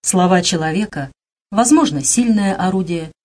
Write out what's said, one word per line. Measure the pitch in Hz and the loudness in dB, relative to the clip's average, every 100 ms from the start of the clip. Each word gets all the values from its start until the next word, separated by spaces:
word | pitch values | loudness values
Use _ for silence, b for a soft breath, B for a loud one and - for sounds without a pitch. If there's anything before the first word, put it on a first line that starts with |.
Слова | - 185 180 180 | 0 2 4 2
человека, | 175 170 160 170 214 - 135 - _ _ _ | 2 -2 -2 -2 -4 -6 -12 -14 _ _ _
возможно, | 202 247 302 302 147 | 0 4 4 2 -2
сильное | 135 - 240 214 196 | -2 0 2 2 0
орудие | 190 185 190 170 170 160 _ | 0 -2 -2 -4 -6 -8 _